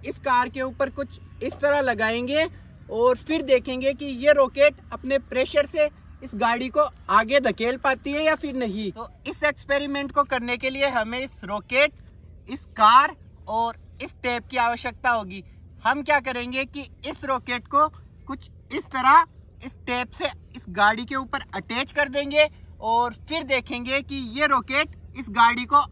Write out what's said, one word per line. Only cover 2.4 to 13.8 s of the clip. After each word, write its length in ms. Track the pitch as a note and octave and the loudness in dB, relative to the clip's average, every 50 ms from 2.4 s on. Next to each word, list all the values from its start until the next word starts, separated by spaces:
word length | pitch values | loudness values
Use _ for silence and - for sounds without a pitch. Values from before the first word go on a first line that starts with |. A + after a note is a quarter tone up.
| D#4+ F4+ - - - - - - - - | 0 -2 -6 -16 -20 -20 -20 -20 -16 -10
और 260 | G3 A3 A#3 B3+ B3+ | -2 2 2 2 2
फिर 240 | B3 - - D#4 D#4+ C#4+ | 2 -2 -4 -4 -2 2
देखेंगे 500 | C4 C4+ B3 B3 C#4 B3+ B3+ C4 C4+ C#4 | 2 2 2 2 -2 -8 -2 -2 -2 -2
कि 120 | C4 D4 | -2 -8
ये 280 | C#4 C4 A#3 C4 D4 D4 | -8 -8 2 4 4 6
rocket 480 | C#4+ C4+ B3+ - C4+ C#4+ D4 C#4 - - - | 6 4 2 4 4 4 4 4 0 -16 -16
अपने 260 | A#3 - - C4 C#4 C#4 | -16 -12 -6 -2 -2 -4
pressure 460 | - - B3+ B3+ C4+ - - D4 C#4+ | -4 -4 -2 -2 -2 0 0 0 0
से 200 | C#4+ - D#4+ D4+ D4 - - - - - - C4 | 0 0 0 0 0 -2 -10 -20 -20 -20 -18 -16
इस 80 | C4 - | -14 -6
गाड़ी 340 | G3+ A#3+ A#3 A#3 A#3+ B3+ B3+ | -2 0 0 0 -2 -4 -2
को 180 | - D4 D4+ C4+ - - - - | 2 2 0 0 -2 -14 -4 2
आगे 280 | C#4+ D#4+ A3+ A3 C4+ C#4 | 4 4 4 4 2 2
धकेल 360 | C4 A#3 G3 - A3+ A#3+ B3+ | 2 2 -2 0 -2 -2 -2
पाती 360 | B3 - C4+ C4+ - - C#4 C#4+ | 0 -2 -2 -2 -2 -4 -6 -4
है 100 | D4 D#4 | 0 0
या 120 | D#4 D#4 | 0 0
फिर 200 | C#4+ - C#4+ B3+ | 0 -4 -8 -6
नहीं। 360 | C4 B3 G#3+ F#3 G#3+ G#3+ F#3+ | -4 -4 -4 -4 -6 -6 -8
तो 160 | - A3 A#3 - - - - | -8 -10 -14 -14 -16 -16 -14
इस 160 | C#4 E4 - D4 | -14 -8 -2 -2
experiment 680 | D4 C#4+ - - C4+ C#4 C#4 C#4+ C#4+ C#4 C#4+ C#4 C#4 | -2 -2 -4 -4 -4 -2 -2 -2 -4 -6 -6 -6 -2
को 120 | - C#4+ C#4 | -2 -2 0
करने 320 | - C4+ B3 A#3 A#3+ A#3+ | 0 -2 -4 -2 -4 -6
के 120 | A#3 B3+ C4 | -4 -4 -6
लिए 200 | C4 C4+ C#4 C#4 | -2 0 -2 0
हमें 300 | B3 A#3+ G#3+ A3 A#3+ B3+ | 0 -2 -4 -4 -6 -8
इस 200 | C4 - - - - | -8 -10 -12 -16 -10
rocket, 500 | - D#4 - - - B3 C4 C#4+ D4+ - - - - - - - - - - - - | -8 -8 -8 -6 -2 2 2 2 2 0 -10 -20 -20 -20 -20 -20 -20 -20 -20 -14 -14
इस 160 | C4 D4 - - - | -14 -14 -14 -16 2
कार 380 | - G#3+ G#3+ A#3 C4 C#4+ D#4 D#4 - - - - - - - | 6 6 8 8 8 6 4 -2 -10 -20 -20 -20 -20 -12 -6
और 280 | G#3+ A3+ A#3 A#3 A3+ - | -4 -2 -2 -2 -4 -10